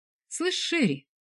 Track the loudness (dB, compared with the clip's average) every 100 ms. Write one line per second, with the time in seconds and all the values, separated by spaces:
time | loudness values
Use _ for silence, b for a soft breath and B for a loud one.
0 | _ _ _ -4 -2 -2 -2 2 2 0
1 | -8 _